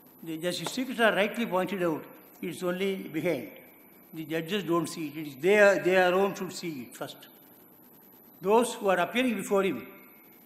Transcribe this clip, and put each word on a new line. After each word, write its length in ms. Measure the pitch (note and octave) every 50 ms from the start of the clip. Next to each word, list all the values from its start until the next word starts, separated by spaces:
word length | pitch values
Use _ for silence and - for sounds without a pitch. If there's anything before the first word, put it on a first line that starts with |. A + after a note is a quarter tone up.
| - - _ - -
The 140 | D#3+ D#3+ D#3+
Justice 360 | D#3+ F3+ F3 F3 E3 D#3+ -
Sri 120 | - C4
Krishna 260 | B3+ B3 G3+ A#3 G#3+ F#3
rightly 300 | F3 G3 A3 G#3 A#3 A#3
pointed 380 | F3+ E3+ F#3 F#3 F3 G3 G3 F3
out, 200 | E3+ D#3 C3+ - - - - - - - -
it's 220 | - F#3 D#3+ - F#3
only 320 | F3+ F3+ F3+ F#3+ G3 F#3+
behind. 560 | F#3+ F#3+ - D3 D#3+ D#3 F3+ E3 C3 - - - - - - - - - - - - - - -
The 120 | D#3+ D#3+
judges 380 | C#3+ D#3 E3 E3+ D#3+ F#3+ G#3+ F3+
don't 240 | D3+ E3+ E3+ D#3+ -
see 200 | - - E3 D3
it. 80 | C#3 D#3
It 100 | D#3+ D3
is 80 | C#3
they, 460 | B2 C#3 F3+ G3+ G#3+ G#3 G3+ G3 E3 C#3+
they 180 | E3+ F#3 F#3+
alone 320 | F#3 F3+ F3 F#3+ G3 G3+ F3
should 180 | - G3 E3+
see 320 | - - - F3 D#3 C3+ A#2+
it 120 | - -
first. 220 | - D3+ C#3 - - - - - _ _ _ - - _ _ _ _ _ _ _ _ _ _ _ _ _ _ _ -
Those 320 | - F#3 G#3 A3+ B3 A#3+ -
who 160 | - G3+ G3+
are 80 | F#3 F3+
appearing 380 | F3 E3+ F3+ A#3 C4 B3+ A3
before 280 | G3 F3+ - G3+ G3 F#3+
him, 240 | G3 D#3 A#2+ - - - - - - - _ - - - - _